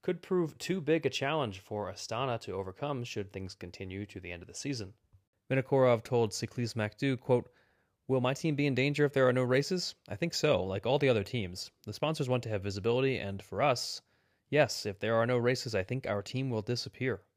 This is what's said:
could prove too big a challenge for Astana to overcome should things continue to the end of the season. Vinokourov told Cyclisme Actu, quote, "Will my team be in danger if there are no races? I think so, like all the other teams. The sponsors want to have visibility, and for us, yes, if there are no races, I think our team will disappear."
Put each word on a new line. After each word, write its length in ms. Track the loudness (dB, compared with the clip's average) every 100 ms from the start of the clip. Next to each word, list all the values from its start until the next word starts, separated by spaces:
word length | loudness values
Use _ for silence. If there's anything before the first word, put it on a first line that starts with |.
could 200 | -4 -6
prove 340 | -2 0 0 -4
too 220 | -4 -4
big 240 | 2 2
a 60 | 2
challenge 480 | -2 -2 0 -2 -4
for 320 | -8 -6 -4
Astana 500 | -6 -6 -4 -2 -2
to 120 | -4
overcome 500 | -6 -6 -6 -6 -4
should 300 | -6 -6 -8
things 240 | -8 -10 -10
continue 500 | -14 -10 -8 -8 -8
to 140 | -10
the 100 | -10
end 100 | -12
of 60 | -12
the 80 |
season. 400 | -10 -8 -6 -8 -14 _ -20 _ _ _
Vinokourov 540 | 0 2 4 6 6
told 260 | 2 2 2
Cyclisme 500 | 0 -6 -4 -4 -2
Actu, 360 | -4 0 0 0
quote, 360 | 2 2 2 _ _ _ _ _ _
"Will 140 | 0
my 120 | 2
team 220 | 0 0
be 120 | 2 2
in 80 | 4
danger 280 | 2 4
if 80 | 2
there 140 | 6 4
are 60 |
no 100 | 4
races? 540 | 4 2 2 -2 -4 -10 -12
I 80 |
think 180 | -4 -2
so, 300 | 0 2 2
like 240 | 2 -2 2
all 140 | 4
the 80 | 4
other 160 | 4
teams. 480 | 2 -4 -4 -8 -12 _ -12
The 60 |
sponsors 360 | -4 -2 0 0
want 160 | 0
to 40 | 0
have 120 | -4
visibility, 560 | -4 -2 0 2 2 0
and 240 | -4 -8
for 180 | -8 0
us, 400 | 2 2 -2 -8 _ _ _ _ _
yes, 380 | 2 2 2 -6
if 140 | -4
there 160 | 0 2
are 100 | 4
no 120 | 4
races, 360 | 2 0 -2
I 80 | -2
think 240 | -2 -4 -2
our 160 | -4
team 280 | -4 -4 -2
will 120 | -4
disappear." 640 | -2 -4 -6 -6 -4 -4 _